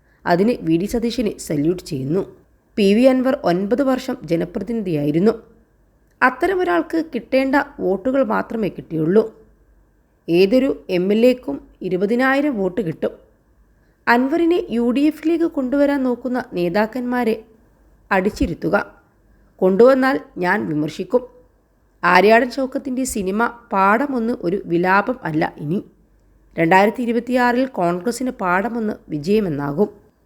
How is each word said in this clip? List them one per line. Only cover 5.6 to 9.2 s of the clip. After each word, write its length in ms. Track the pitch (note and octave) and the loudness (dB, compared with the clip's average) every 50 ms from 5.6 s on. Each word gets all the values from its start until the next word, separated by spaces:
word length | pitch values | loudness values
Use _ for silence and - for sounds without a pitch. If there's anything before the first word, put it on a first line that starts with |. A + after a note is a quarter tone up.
| _ _ _ _ _ _ _ _ _ _ _ _ | _ _ _ _ _ _ _ _ _ _ _ _
അത്തരമൊരാൾക്ക് 760 | B3 B3+ B3+ - F4 F4+ G4 F4+ F#4 F4 F4 E4+ D#4+ - - E4 D#4 D#4+ - | 2 2 2 0 -2 -2 0 0 0 0 0 0 -2 -2 -4 -4 -4 -4 -8
കിട്ടേണ്ട 400 | A#3 - - - C4 C4+ C4+ C4+ C#4+ C#4 - - - | -10 -6 -2 0 0 2 2 2 0 0 -2 -6 -4
വോട്ടുകൾ 440 | F#3 F3+ F#3+ F#3+ - C4 C4 C#4 C4 G#3 G#3+ | -2 -2 -2 0 -2 0 0 0 0 0 0
മാത്രമേ 340 | F#3+ F#3+ - - A3+ G#3+ | -2 -4 -4 -4 -4 -4
കിട്ടിയുള്ളൂ. 560 | E3+ - - C3 - E3 D#3+ D#3 D#3+ F#3+ A3 | -4 -6 -8 -10 -8 -4 -2 0 2 2 2